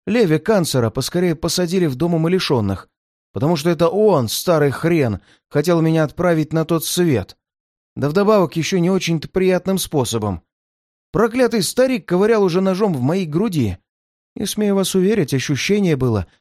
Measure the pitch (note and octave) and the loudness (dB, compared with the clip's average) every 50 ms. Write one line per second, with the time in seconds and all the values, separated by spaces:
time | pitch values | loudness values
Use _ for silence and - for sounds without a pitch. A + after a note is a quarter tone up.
0 | - - G#3 B3 A3+ E3 D#3 D3+ - - A3+ G3 E3 - - C3 A#2 A2+ - C#3 | -6 -2 0 2 2 2 2 0 2 2 2 2 2 0 0 0 0 0 -2 -4
1 | B2+ - - F3 F#3 F3+ D#3+ - - E3+ - F#3 F3+ E3 F3+ F#3+ F3 D3+ B2+ B2 | -6 -4 -2 -2 0 0 -2 -2 -4 -4 -2 -2 -2 -2 0 0 0 0 -2 -2
2 | E3 E3+ F3 D#3+ D#3+ E3+ F#3 F#3 - - D3 A#2+ G#2 G2 G2 F2+ - _ _ _ | -2 0 0 0 0 2 0 0 0 0 0 0 0 0 -4 -6 -8 _ _ _
3 | _ _ _ _ _ _ - - A#2 D3+ F3 D3 C#3+ F3 E3+ D3+ E3+ E3+ E3+ G3+ | _ _ _ _ _ _ -6 -2 0 0 0 0 0 -2 0 2 0 0 2 2
4 | G#3+ G#3+ F#3 C#3 B2 G#2 - - - F3+ E3+ D#3 D3 C#3+ B2 - - E3 F3 D#3+ | 2 4 4 2 2 0 -4 -4 0 2 2 4 4 2 0 0 -2 0 2 2
5 | C3+ A#2 G2+ G2 _ _ _ _ _ _ - C#3+ D3+ F3 F3 E3 D#3+ D#3+ D#3+ D#3+ | 2 0 -2 -4 _ _ _ _ _ _ -2 -2 0 2 2 2 2 2 2 0
6 | D#3 D3 - - F3 F3+ E3+ D#3 D3+ D3+ D#3+ D#3+ D#3+ - E3+ D#3+ D#3+ - - F3 | 0 -2 -2 -2 0 0 0 0 -2 -2 -2 -4 -2 0 -2 -2 -2 -4 -2 0
7 | F3+ E3+ C3+ G#2 F2+ - - _ _ _ _ _ _ _ _ _ _ _ - A2+ | 0 2 0 0 -2 -6 -14 _ _ _ _ _ _ _ _ _ _ _ -8 -4
8 | A#2+ D3 D3+ G3 G3+ G3+ A3 G#3 F3 C3+ - E3 D3 - G3 F3+ E3+ F3+ F#3+ F#3 | -4 0 0 2 2 4 4 4 2 0 -2 -4 -4 -2 0 0 0 2 0 0
9 | - E3 E3 D3+ - - - F#3 F#3 F#3 F#3 F3 - F#3+ F#3+ F#3 - - - D3 | 0 -2 -4 -4 -4 -4 -4 0 0 0 0 0 -2 -2 -4 -4 -4 -2 -2 -2
10 | B2 - A2+ A2+ G#2 G#2 F#2 D#2+ _ _ _ _ _ _ _ _ _ _ _ _ | -2 -2 -2 -4 -4 -4 -6 -6 _ _ _ _ _ _ _ _ _ _ _ _
11 | _ _ - D#3+ A3 A3+ A3+ B3+ B3+ A#3 A#3 A3 E3 - - - B3+ C4 C4 G3+ | _ _ -2 0 0 0 2 2 0 2 2 0 -2 -2 0 0 2 2 0 -2
12 | - - F3 F3+ G3+ G#3+ A#3 G#3+ G3+ F#3 D#3+ F#3+ F#3+ F#3+ F#3 F3+ G#3+ G3+ E3 B2+ | -2 -2 0 2 2 2 2 2 2 2 2 2 0 0 0 0 0 0 0 0
13 | A#2+ C3+ E3+ G3 F#3+ D#3 C#3+ E3+ A3 A#3+ F3+ D3+ A#2+ G2+ F2 - _ _ _ _ | 0 0 0 0 -2 -2 -2 -2 -2 0 0 0 0 -2 -2 -6 _ _ _ _
14 | _ _ _ _ _ _ - - G#3+ F#3+ - G#3+ G#3+ G3+ G3 G3 F#3+ - - F#3+ | _ _ _ _ _ _ -10 -8 -8 -6 -4 -2 0 0 0 0 0 0 0 0
15 | F3+ G3 A3+ G#3 D3+ - C#3+ C3 - - D3 B2 - - G3+ G#3+ G3+ F3 D#3 B2+ | 2 2 2 0 0 0 -2 -4 -2 -2 -4 -2 0 0 0 2 2 2 0 2
16 | C3 B2 A2+ G2+ F2+ - _ _ | 0 0 0 0 -2 -6 _ _